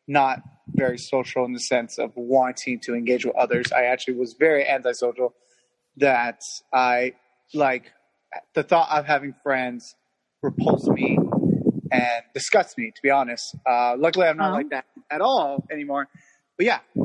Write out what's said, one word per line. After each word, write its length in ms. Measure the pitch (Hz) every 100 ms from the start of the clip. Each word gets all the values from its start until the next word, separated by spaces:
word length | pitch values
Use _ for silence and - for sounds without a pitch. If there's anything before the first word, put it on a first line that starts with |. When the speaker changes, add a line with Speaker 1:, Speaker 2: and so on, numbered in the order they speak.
| -
Speaker 1:
not 340 | 143 135 127 - _ -
very 320 | - 131 123
social 460 | - 135 123 131
in 80 | 123
the 80 | 120
sense 360 | - 123 117 -
of 140 | 117 123
wanting 640 | 120 131 127 - 127 120
to 140 | -
engage 300 | 120 117 123
with 120 | 120 120
others. 340 | 123 120 120
I 140 | 131
actually 300 | 123 127 -
was 200 | 123 120
very 320 | - 160 147 139
antisocial, 680 | 139 123 120 123 120 123 - _ _ _ _ _ 139
that 420 | 139 123 120 - - - _
I, 400 | 131 127 123 127 - _ _ _
like, 380 | 151 139 127 - _ _ _ _ - -
the 100 | 160
thought 260 | 147 170 151
of 160 | 151 143
having 260 | 143 139 131
friends 500 | 143 131 127 120 - - _ _ _ _
repulsed 460 | 147 - 156 - -
me 280 | - - - - - - - - - -
and 320 | 127 123 117 -
disgusts 420 | 131 - 208 - -
me, 140 | 113
to 60 | -
be 80 | 139
honest. 440 | 139 123 120 - -
Uh, 320 | 131 123 120 123
luckily, 300 | 165 180 165
I'm 100 | 156
not 140 | 151
Speaker 2:
Oh. 40 |
Speaker 1:
like 160 | 147 202
that 140 | 135 - - -
at 120 | 151
all 440 | 226 254 143 139 -
anymore. 380 | 151 143 139 135 _ _ _ _ -
But 80 | 220
yeah, 140 | 175 - -